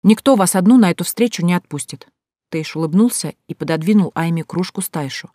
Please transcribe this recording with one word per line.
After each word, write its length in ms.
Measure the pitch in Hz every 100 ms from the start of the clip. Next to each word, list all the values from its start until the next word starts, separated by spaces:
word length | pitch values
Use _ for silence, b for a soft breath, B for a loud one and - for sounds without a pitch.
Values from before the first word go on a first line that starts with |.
"Никто 320 | 190 214 - 247
вас 200 | 180 190
одну 220 | 180 254
на 140 | 190
эту 120 | 165
встречу 400 | 175 - 240 -
не 120 | 175 175
отпустит". 520 | _ 143 - - - _ _ _ _
Тейш 240 | 160 151 160
улыбнулся 580 | 160 175 240 - 156 - _
и 80 | -
пододвинул 560 | 151 165 165 208 180
Айме 300 | - 165 165
кружку 380 | 156 165 185 -
с 80 | -
Тайшу. 420 | 165 139 - -